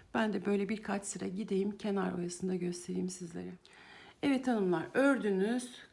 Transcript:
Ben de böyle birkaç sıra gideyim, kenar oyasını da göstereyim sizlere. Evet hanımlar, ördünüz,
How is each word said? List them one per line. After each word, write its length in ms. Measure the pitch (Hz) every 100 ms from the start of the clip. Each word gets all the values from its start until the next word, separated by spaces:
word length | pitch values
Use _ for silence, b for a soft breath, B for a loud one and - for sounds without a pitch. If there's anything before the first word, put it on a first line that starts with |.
| B -
Ben 180 | 220
de 140 | 190 190
böyle 220 | 202 196
birkaç 360 | 214 - 202 -
sıra 220 | 185 190
gideyim, 520 | 185 220 190 202 208
kenar 340 | 214 196 185
oyasını 380 | 180 175 - 185
da 60 | 185
göstereyim 520 | 175 175 - 185 185
sizlere. 440 | - 175 175 180 180 B B B B B B
Evet 260 | 285 262 254
hanımlar, 380 | 226 185 165 165 240
ördünüz, 800 | 277 254 208 190 202 247 247 - -